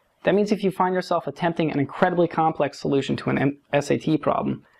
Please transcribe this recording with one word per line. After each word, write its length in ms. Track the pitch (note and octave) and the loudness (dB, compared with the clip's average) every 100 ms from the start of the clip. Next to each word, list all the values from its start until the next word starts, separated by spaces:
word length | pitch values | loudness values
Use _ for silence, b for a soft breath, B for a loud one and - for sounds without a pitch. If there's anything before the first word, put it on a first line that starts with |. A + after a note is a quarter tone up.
| _ _ | _ _
That 120 | - F#3+ | 2 2
means 180 | G#3 | 2
if 100 | G3+ | 0
you 80 | F#3+ | 0
find 240 | - F#3 F#3 | 0 0 0
yourself 320 | - E3+ - | 0 -2 -2
attempting 420 | C#3+ E3+ E3+ D#3+ | -4 -2 0 -2
an 100 | C#3+ | 0
incredibly 500 | C#3+ - F#3 F3 E3 | -2 0 2 2 0
complex 500 | - D#3+ - C#3+ - | 2 0 0 -2 -4
solution 380 | D3 C#3 C3+ - | -2 0 0 -4
to 120 | - | -2
an 80 | C3+ | 0
M-, 200 | C3+ C#3+ _ | -2 -2 _
S 180 | C#3+ C#3 | -2 0
A 60 | C#3 | -2
T 200 | - D3+ | 0 0
problem, 460 | - - C#3 C3+ b b | 0 -2 -2 -6 b b